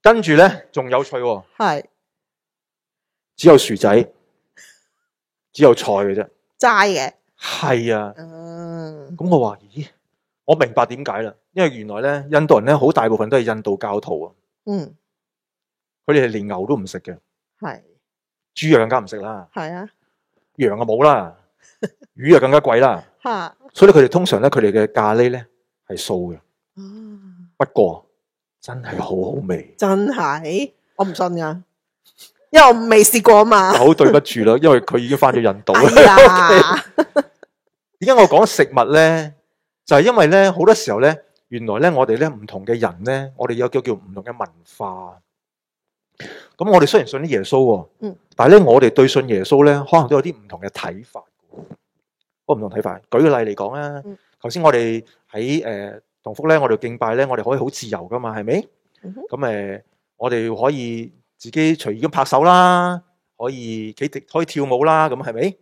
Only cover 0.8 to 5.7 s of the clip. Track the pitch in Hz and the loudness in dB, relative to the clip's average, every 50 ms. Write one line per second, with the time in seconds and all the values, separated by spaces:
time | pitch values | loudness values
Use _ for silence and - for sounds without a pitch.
0.8 | 127 123 127 127 139 - - 127 123 120 110 98 92 _ _ _ 220 196 151 143 | -6 -4 -4 -4 -4 -4 -8 -6 -4 -4 -6 -6 -10 _ _ _ -4 -4 -4 -6
1.8 | - _ _ _ _ _ _ _ _ _ _ _ _ _ _ _ _ _ _ _ | -10 _ _ _ _ _ _ _ _ _ _ _ _ _ _ _ _ _ _ _
2.8 | _ _ _ _ _ _ _ _ _ _ _ _ - 175 156 135 - - 113 95 | _ _ _ _ _ _ _ _ _ _ _ _ 4 6 6 6 4 0 -6 -4
3.8 | - 107 101 117 - - _ _ _ _ _ _ _ _ _ _ _ _ _ _ | -2 0 2 0 0 -2 _ _ _ _ _ _ _ _ _ _ _ _ _ _
4.8 | _ _ _ _ _ _ _ _ _ _ _ _ _ _ _ - 147 135 | _ _ _ _ _ _ _ _ _ _ _ _ _ _ _ 2 4 4